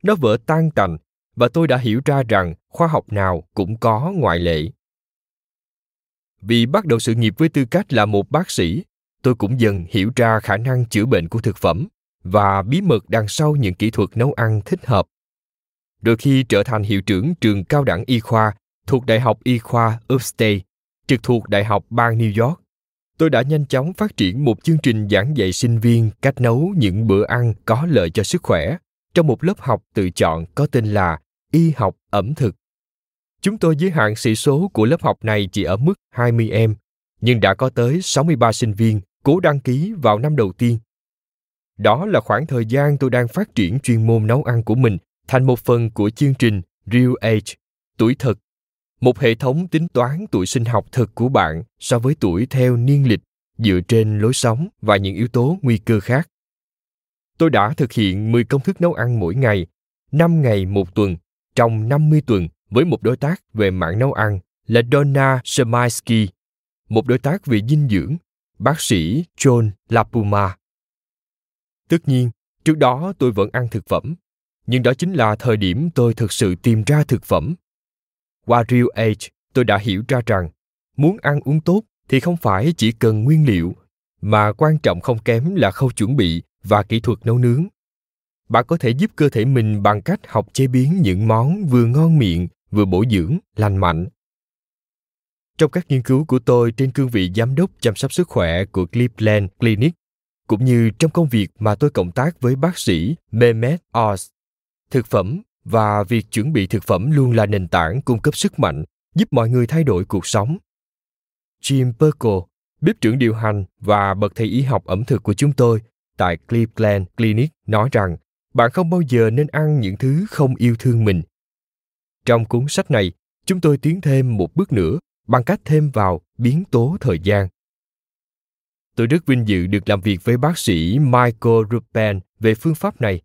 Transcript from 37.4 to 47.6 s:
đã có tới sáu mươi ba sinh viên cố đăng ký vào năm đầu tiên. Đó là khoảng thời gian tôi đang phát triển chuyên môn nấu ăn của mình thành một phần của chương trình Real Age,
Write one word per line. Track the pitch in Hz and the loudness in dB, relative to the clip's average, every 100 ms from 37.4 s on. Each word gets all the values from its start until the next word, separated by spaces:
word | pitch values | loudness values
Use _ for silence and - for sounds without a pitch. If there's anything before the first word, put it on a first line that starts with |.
đã | 98 | 2
có | 98 131 | 2 -2
tới | - 120 160 | 0 0 0
sáu | 185 - | -2 -2
mươi | 160 147 | 0 2
ba | 117 | 2
sinh | 110 117 | 2 -4
viên | 101 113 104 - _ | 0 0 0 -6 _
cố | - 170 | 0 2
đăng | 170 143 | 2 0
ký | - 127 180 214 | -2 -2 -4 0
vào | 117 107 | 0 2
năm | 143 151 | 0 0
đầu | 101 | -2
tiên. | 87 120 117 _ _ _ _ _ _ _ _ _ - | 0 -2 -2 _ _ _ _ _ _ _ _ _ 0
Đó | 104 117 208 | 2 2 2
là | 147 | -2
khoảng | - 110 160 | 0 -2 -2
thời | 131 | -4
gian | 113 131 143 143 | -2 0 0 0
tôi | 131 | 0
đang | 123 120 | 0 -2
phát | - 208 | -4 -4
triển | - 90 135 | -2 -2 -2
chuyên | - 117 110 | 0 0 2
môn | 113 107 | 2 2
nấu | 123 | 0
ăn | 120 117 | 0 -2
của | 113 | 0
mình | 113 127 92 _ _ - | 2 2 0 _ _ -2
thành | 131 | 0
một | 131 123 | 2 0
phần | - 120 113 | 2 0 0
của | - 104 | -2 -4
chương | 110 143 | 0 0
trình | 135 120 101 87 _ - | 2 0 0 -8 _ -2
Real | 120 127 123 | 2 2 0
Age, | 110 107 104 - | 0 -2 -4 -20